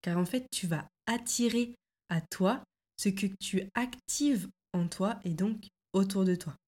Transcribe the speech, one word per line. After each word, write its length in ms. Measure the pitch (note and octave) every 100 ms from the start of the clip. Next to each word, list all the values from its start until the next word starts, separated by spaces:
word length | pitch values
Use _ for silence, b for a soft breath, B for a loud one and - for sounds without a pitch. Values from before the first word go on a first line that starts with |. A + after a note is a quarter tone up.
car 140 | - F3
en 80 |
fait, 220 | F3 B3+ B3+
tu 160 | - F3+
vas 200 | D#3 - _ -
attirer 680 | A#3+ A#3+ - A#3+ A3+ A#3+ A#3+ _ _ _
à 120 | E3+
toi 420 | - - F#3 C4+ - _ _ -
ce 140 | G3+
que 160 | G3 G3+ G3
tu 260 | - F#3 G3
actives 720 | - B3 - - - D4 A#3+ F#3+ _ _
en 160 | F3+ E3+
toi 320 | - F#3+ A#3
et 100 | F3+
donc 320 | D#3 G3+ A3 - _ _
autour 320 | F#3+ G3 G3
de 100 | F#3+
toi 200 | F3+ D#3+ -